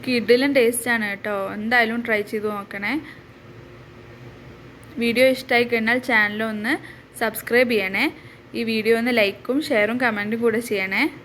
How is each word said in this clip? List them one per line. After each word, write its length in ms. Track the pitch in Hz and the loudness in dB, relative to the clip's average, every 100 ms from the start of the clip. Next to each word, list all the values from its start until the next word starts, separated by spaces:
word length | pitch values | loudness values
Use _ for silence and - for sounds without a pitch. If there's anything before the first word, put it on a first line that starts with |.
കിടിലൻ 480 | - 247 208 240 277 269 | 0 -2 4 4 6 4
ടേസ്റ്റ് 320 | 233 247 247 | 4 2 -2
ആണ് 120 | 233 208 | -2 -2
കേട്ടോ. 260 | 196 208 202 190 196 | -6 -6 -4 -4 -6
എന്തായാലും 460 | 214 247 226 233 240 | 0 2 2 0 -2
ട്രൈ 140 | 214 208 | -2 -2
ചെയ്ത് 160 | 220 214 208 | -4 -4 -6
നോക്കണേ. 360 | 196 202 202 285 - - - - - - - - - - - - - - - - - - - - | -8 -8 -4 -4 -6 -18 -20 -20 -20 -20 -20 -20 -20 -20 -20 -20 -20 -20 -20 -20 -20 -20 -14 -2
വീഡിയോ 240 | 233 233 262 254 | 0 4 4 4
ഇഷ്ടമായി 280 | - 240 240 | 0 2 2
കഴിഞ്ഞാൽ 260 | 233 220 247 247 | 0 0 0 2
ചാനൽ 320 | 226 208 208 226 | 2 2 -2 -4
ഒന്ന് 220 | 214 214 339 - - - - | -4 -4 -4 -6 -20 -20 -4
സബ്സ്ക്രൈബ് 520 | 226 220 - 233 247 226 | -4 -4 0 2 4 2
ചെയ്യണേ. 280 | 190 196 294 - - - - 226 | 0 0 -2 -4 -20 -20 -12 -6
ഈ 20 | 226 | -2
വീഡിയോ 240 | 220 214 226 | 0 2 2
ഒന്ന് 120 | 233 240 | 2 2
ലൈക്കും 380 | 202 196 - 262 311 | 2 0 -2 -2 2
ഷെയറും 320 | 233 208 247 | 2 2 2
കമൻറ്റും 360 | 247 214 208 226 | 0 0 -4 0
കൂടെ 160 | 233 220 240 | 0 0 -2
ചെയ്യണേ. 320 | 202 190 208 302 - | -4 -2 0 -2 -4